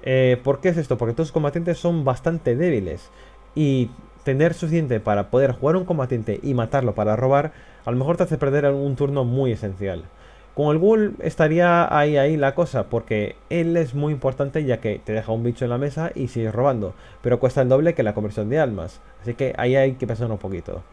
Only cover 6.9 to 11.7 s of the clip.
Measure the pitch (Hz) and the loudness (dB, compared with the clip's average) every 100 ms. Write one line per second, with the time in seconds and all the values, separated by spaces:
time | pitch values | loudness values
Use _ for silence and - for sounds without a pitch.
6.9 | 101 107 107 131 139 151 - - - - | 0 0 2 4 2 2 -8 -20 -12 -4
7.9 | 123 135 175 180 147 139 143 143 139 143 | -2 0 0 0 0 0 2 2 0 -2
8.9 | 131 143 143 123 127 135 104 104 92 98 | -2 0 0 0 0 0 -2 -6 -6 -6
9.9 | 87 - - - - - - 147 156 190 | -6 -10 -20 -20 -20 -14 -2 0 4 4
10.9 | 220 208 - - - 156 160 175 | 4 2 -2 -8 0 2 4 4